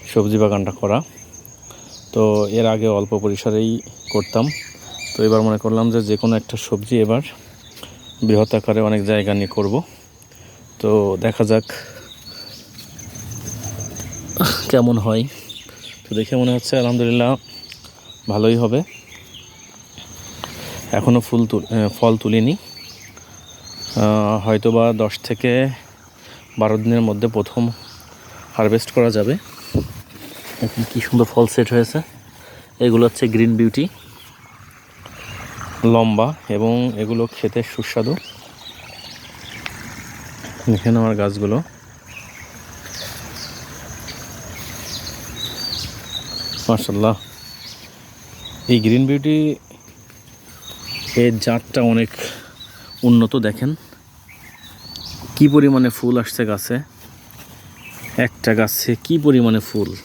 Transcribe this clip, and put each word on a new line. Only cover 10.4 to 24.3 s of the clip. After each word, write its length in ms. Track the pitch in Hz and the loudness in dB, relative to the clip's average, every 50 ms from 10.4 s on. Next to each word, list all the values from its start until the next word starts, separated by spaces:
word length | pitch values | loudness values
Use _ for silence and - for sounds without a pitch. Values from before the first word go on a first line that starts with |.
| - - - - - - - - | -20 -20 -20 -20 -20 -20 -12 -4
তো 380 | - 107 107 107 101 101 95 90 | 0 2 4 4 4 2 0 0
দেখা 240 | 82 113 104 - 113 | 0 -2 0 0 2
যাক 200 | 104 113 113 - - - - - - - - - - - - - - - - - - - - - - - - - - - - - - - - - - - - - - - - - - - - - - - - - - - - - - - - 180 - - - - - | 2 2 2 0 -4 -12 -14 -14 -16 -18 -20 -20 -20 -20 -20 -20 -20 -18 -18 -18 -18 -20 -20 -20 -20 -20 -20 -20 -20 -20 -18 -18 -16 -16 -14 -14 -12 -12 -12 -10 -10 -12 -10 -10 -10 -10 -10 -10 -10 -10 -12 -12 -10 -12 -12 -12 -10 -4 -2 0 0 0 -4 -2 2
কেমন 280 | - 127 120 120 120 113 | 4 4 4 4 2 2
হয়। 260 | 98 113 107 113 123 135 - - - - - - - - - - - - - - - - | 0 0 0 0 -2 -4 -8 -14 -18 -16 -18 -18 -18 -20 -20 -20 -20 -20 -20 -20 -12 -6
তো 60 | 107 | -4
দেখে 220 | 107 110 - - | -4 -2 -2 0
মনে 160 | 127 123 127 | 0 2 2
হচ্ছে 260 | 123 123 - - - 135 | 0 0 -2 0 0 2
আলহামদুলিল্লাহ 580 | 123 120 123 120 120 117 120 120 120 123 135 - - - - - - - - - - - - - - - - - - - | 2 2 2 2 2 2 2 2 4 2 0 -2 -4 -16 -20 -20 -20 -20 -20 -20 -20 -20 -20 -20 -20 -20 -20 -12 -6 -2
ভালোই 280 | 101 107 107 113 117 | 0 2 4 4 4
হবে। 260 | 117 120 110 117 139 180 - - - - - - - - - - - - - - - - - - - - - - - - - - - - - - - - - - - - - - - - - | 4 2 2 2 0 -2 -4 -10 -20 -20 -20 -20 -20 -20 -20 -20 -20 -20 -20 -20 -20 -20 -20 -20 -20 -20 -20 -20 -20 -20 -18 -20 -18 -18 -18 -14 -14 -14 -14 -12 -14 -14 -14 -14 -14 -8 -4
এখনও 280 | - 101 101 - 120 120 | -4 0 4 4 4 4
ফুল 260 | 113 - - 117 117 | 2 2 0 0 0
তুল-, 200 | 107 - 101 - - 110 | 2 0 -4 -4 -2 0
এ, 140 | 113 107 101 | 0 0 0
ফল 280 | - - - 117 113 | 0 2 4 4 4
তুলিনি। 400 | 110 - 107 107 113 110 127 170 208 - - - - - - - - - - - - - - - - - - - - - - - - - - - | 4 2 2 2 4 4 2 0 -2 -6 -16 -20 -20 -20 -20 -20 -20 -20 -20 -20 -20 -20 -20 -20 -20 -20 -20 -20 -20 -20 -20 -18 -16 -14 -8 -2
আহ, 520 | 117 107 107 107 107 104 104 | 0 2 4 4 2 2 2